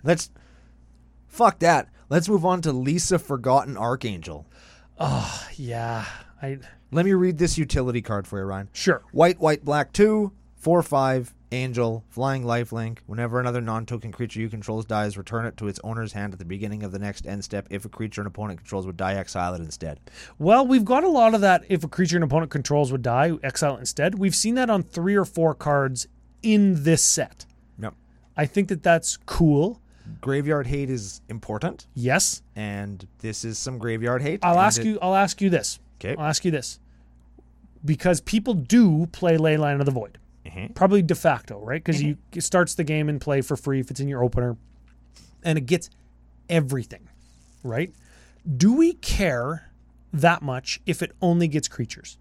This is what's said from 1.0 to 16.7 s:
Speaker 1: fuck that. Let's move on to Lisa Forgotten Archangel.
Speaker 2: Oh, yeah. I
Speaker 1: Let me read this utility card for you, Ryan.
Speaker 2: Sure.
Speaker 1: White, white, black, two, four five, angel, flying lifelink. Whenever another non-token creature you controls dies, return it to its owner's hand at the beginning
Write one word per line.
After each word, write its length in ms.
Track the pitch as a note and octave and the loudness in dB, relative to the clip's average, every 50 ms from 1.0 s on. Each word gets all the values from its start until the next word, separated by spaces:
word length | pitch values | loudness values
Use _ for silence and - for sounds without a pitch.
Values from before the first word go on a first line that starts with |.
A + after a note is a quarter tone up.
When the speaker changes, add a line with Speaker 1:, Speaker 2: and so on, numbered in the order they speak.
| _ _ _ - - | _ _ _ -20 -20
Speaker 1:
fuck 340 | - - - A#3 G3+ F#3+ - | -20 0 4 4 4 4 4
that. 280 | E3+ E3+ E3 C#3 - - - - - _ | 4 4 4 4 0 -4 -16 -20 -6 _
Let's 180 | C#3 F3 E3 F#3+ | 0 0 2 4
move 160 | G#3+ F#3+ D#3+ | 2 2 4
on 160 | F#3 F#3 F3+ | 2 0 0
to 100 | D#3+ D#3+ | 0 -2
Lisa 460 | C3+ B2+ B2+ C#3 D#3 F3 - - F#3 E3 | -2 0 -2 0 0 0 0 0 0 0
Forgotten 600 | - - C#3+ B2 A#2 C3 B2+ C#3 - C3+ C3+ G2 | 0 -4 -6 -2 2 4 4 4 2 0 -6 -4
Archangel. 680 | A2 A#2 B2+ C3 - A2+ G2 E2+ D#2 F2+ D#2 D2 D2 _ - - - - - - _ - _ - | -2 -2 -2 -2 -4 -8 -8 -8 -10 -12 -14 -14 -16 _ -20 -20 -20 -20 -20 -20 _ -20 _ -6
Speaker 2:
Oh, 500 | E3 C#3 C3+ B2+ G#2+ - - - - - - | -4 -2 -2 -2 -4 -6 -10 -12 -14 -14 -14
yeah. 480 | - C3+ A#2+ A#2 A#2 A#2 A#2 A#2 A2 G#2+ - - - - - - _ | -12 -10 -10 -8 -6 -6 -6 -6 -8 -8 -10 -14 -16 -20 -20 -18 _
I 160 | C#3+ C3+ C3+ C3+ - - - _ _ _ | -10 -10 -10 -12 -14 -20 -20 _ _ _
Speaker 1:
Let 140 | C3 D#3+ F3+ | -2 0 2
me 80 | G3 F#3+ | 4 4
read 240 | F#3 F3+ F#3 F3 D3+ | 4 4 2 2 2
this 180 | E3+ D#3+ - | 0 0 2
utility 460 | E3 D3+ B2 - D3 B2+ B2+ A#2+ A#2+ | 0 0 0 0 0 0 0 -2 -4
card 240 | G#2 - G#2+ G2+ F#2+ | -4 -4 -4 -4 -4
for 120 | - - G2+ | -6 -8 -8
you, 60 | F#2+ | -6
Ryan. 240 | G2 F#2+ F#2+ G2 - - | -6 -6 -8 -8 -10 -10
Speaker 2:
Sure. 280 | - - F#3+ D#3 - - - | -2 2 2 2 0 -2 -6
Speaker 1:
White, 280 | - C#3 E3 F3 F3+ - | 4 4 4 4 4 2
white, 240 | D#3+ D#3 D3+ D3 D3+ | 2 2 2 0 -2
black, 280 | C#3+ D3 D3 C#3 - - | -2 0 0 -2 -2 4
two, 380 | - G#3 G#3+ G#3+ G#3+ G#3 G3 - - - _ _ | 4 4 6 6 2 0 -2 -6 -14 -20 _ _
four 260 | - - D#3+ E3+ F3 | -6 0 2 2 2
five, 500 | E3 - D3 C3+ C3+ C3 C3 C3 B2 - - _ - _ | 2 2 0 0 2 2 0 -2 -4 -8 -16 _ -12 _
angel, 540 | B2 B2+ C3 B2+ A#2+ A#2+ A#2+ A2+ A2+ A2+ G#2+ _ | -6 -6 -4 -4 -2 -2 0 0 -2 -6 -10 _
flying 320 | - A#2 B2+ C3+ C3+ C3 B2 | -8 -4 -4 -2 -2 -4 -2
lifelink. 540 | A#2+ A#2 A#2+ A#2+ - A2+ A2+ A2+ A2+ A#2 - _ | -2 -2 -2 -2 -4 -6 -8 -6 -8 -8 -12 _
Whenever 340 | - G#2 A2+ A#2+ A#2 A#2 B2 | -12 -8 -6 -6 -2 -2 -2
another 220 | B2+ B2 A#2+ B2 | -2 -2 -4 -4
non-token 500 | A#2 A2+ A2 A2+ A2+ - B2 A2 - A2+ | -4 -4 -6 -6 -6 -8 -10 -10 -10 -12
creature 260 | F#2+ - B2 G#2 - A2 | -8 -8 -8 -8 -6 -8
you 100 | A2+ A2 | -8 -6
controls 340 | A2 A2 G2+ - A2 A2 G#2+ | -8 -10 -8 -6 -6 -6 -6
dies, 320 | G#2+ A2 G#2 G#2+ G#2 F#2+ | -4 -2 -2 -2 -4 -6
return 300 | G2 F2+ - A2+ A2+ A#2 | -10 -10 -8 -6 -6 -6
it 100 | A2+ - | -6 -8
to 100 | - A2 G#2 | -8 -8 -8
its 120 | F#2+ - | -8 -8
owner's 300 | - G#2+ A2+ A#2 A2+ G#2 | -10 -10 -8 -8 -8 -8
hand 220 | - G#2 G2+ G#2 F#2+ | -8 -8 -8 -8 -10
at 40 | F2+ | -12
the 60 | F#2+ | -12
beginning 380 | E2+ F#2+ G2 G#2+ G#2 | -12 -10 -8 -8 -8